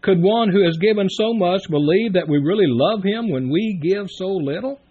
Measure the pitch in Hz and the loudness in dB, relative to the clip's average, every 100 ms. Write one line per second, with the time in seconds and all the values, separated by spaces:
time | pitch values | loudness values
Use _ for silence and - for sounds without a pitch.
0 | - 185 180 226 226 180 170 165 202 214 | 2 2 2 2 2 4 2 2 0 2
1 | 190 - 214 226 180 190 - 147 147 185 | -2 0 -2 0 0 0 -2 -2 2 2
2 | 226 180 160 147 143 208 175 120 151 220 | 2 0 0 0 0 2 2 2 0 0
3 | 190 220 233 135 127 156 220 190 151 196 | -2 -2 -2 -4 -2 -2 -2 -4 -2 -2
4 | 196 - 185 196 139 139 262 277 _ | -4 -8 -6 -4 -4 -4 -6 -10 _